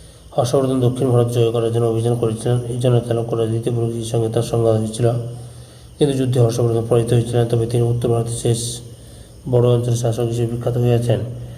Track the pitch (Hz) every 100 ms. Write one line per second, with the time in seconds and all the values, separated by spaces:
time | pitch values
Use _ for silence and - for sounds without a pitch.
0 | - - - 151 120 139 131 131 120 123
1 | 135 120 117 120 113 117 113 117 117 113
2 | 117 117 113 110 123 123 120 120 127 120
3 | 110 117 113 117 110 113 123 120 117 117
4 | 113 117 113 117 120 117 113 110 110 -
5 | 120 120 - - - - - - - -
6 | 147 131 127 127 117 110 117 117 113 120
7 | 113 120 113 120 117 117 113 120 117 120
8 | 123 117 113 - 120 113 - - - -
9 | - - - - - 123 123 120 120 117
10 | 120 113 117 120 117 120 123 123 123 120
11 | 120 101 - - -